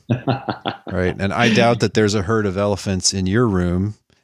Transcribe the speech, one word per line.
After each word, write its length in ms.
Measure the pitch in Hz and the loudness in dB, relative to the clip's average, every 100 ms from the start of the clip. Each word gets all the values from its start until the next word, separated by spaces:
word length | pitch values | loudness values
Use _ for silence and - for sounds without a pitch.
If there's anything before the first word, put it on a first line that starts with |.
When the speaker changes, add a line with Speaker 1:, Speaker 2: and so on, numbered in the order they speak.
| - | -6
Speaker 1:
<laughs> 260 | 123 - 127 - - - - - | -4 -2 -4 -6 -8 -8 -10 -6
Speaker 2:
Right? 240 | 92 90 - | -2 -2 -2
And 140 | 98 | -4
I 200 | 85 120 | 0 2
doubt 280 | 117 117 117 | 4 4 2
that 140 | 107 117 | 0 2
there's 180 | 107 104 | 2 2
a 60 | |
herd 240 | 92 113 104 | 0 0 0
of 120 | 92 | 0
elephants 560 | 104 98 104 92 - | 0 0 -2 -2 -2
in 140 | 98 92 | -2 0
your 180 | 107 120 | 2 2
room 500 | 95 87 90 104 104 _ _ | 2 2 0 -2 -6 _ _